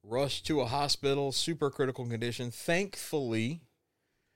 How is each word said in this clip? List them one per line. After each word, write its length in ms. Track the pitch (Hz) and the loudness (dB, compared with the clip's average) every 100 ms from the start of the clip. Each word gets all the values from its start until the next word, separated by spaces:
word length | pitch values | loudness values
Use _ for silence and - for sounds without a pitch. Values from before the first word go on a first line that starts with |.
Rushed 420 | 104 120 143 - - | -2 0 0 -2 0
to 160 | 151 | 2
a 40 | 123 | 2
hospital, 640 | 139 143 - 139 139 139 | 0 2 2 2 2 2
super 360 | 123 - 160 143 | 0 -2 0 0
critical 360 | - 147 123 120 | 2 0 0 -4
condition. 420 | 117 120 117 123 | -2 -2 -2 -6
Thankfully, 1120 | - - 170 196 - - 156 127 113 113 165 - _ _ _ _ _ _ | -6 0 2 0 -6 -4 -2 0 2 0 -4 -12 _ _ _ _ _ _